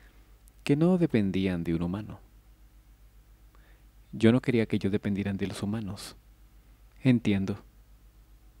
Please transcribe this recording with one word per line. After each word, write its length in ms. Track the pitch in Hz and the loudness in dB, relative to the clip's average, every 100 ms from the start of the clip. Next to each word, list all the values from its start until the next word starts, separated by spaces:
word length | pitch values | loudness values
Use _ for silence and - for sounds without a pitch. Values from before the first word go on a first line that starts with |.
| - - - - - - | -20 -20 -20 -20 -20 -8
que 140 | - 143 | -2 2
no 200 | 170 185 | 4 4
dependían 680 | 165 113 98 92 95 87 85 | 2 2 0 0 -2 -2 -2
de 100 | 82 | -2
un 60 | |
humano. 400 | 87 98 107 90 - - - - - - - - - - - - - - - - - - - | -2 -4 -10 -16 -20 -20 -20 -20 -20 -20 -20 -20 -20 -20 -20 -20 -20 -20 -20 -20 -20 -20 -16
Yo 180 | - 113 | 2 4
no 80 | 123 | 4
quería 260 | - 120 110 | 2 0 0
que 120 | 104 | -2
ellos 120 | 101 | 0
dependieran 460 | 101 104 98 101 98 | -2 -2 -2 -2 -4
de 120 | 95 | -6
los 140 | 101 | -4
humanos. 540 | 101 110 101 98 - - - - - - - - - - | -4 -4 -6 -10 -14 -18 -20 -20 -20 -20 -20 -20 -20 -2
Entiendo. 580 | 131 117 107 98 95 98 - - _ - - - - - - - | 2 2 2 0 -2 -6 -12 -20 _ -20 -20 -20 -20 -20 -20 -20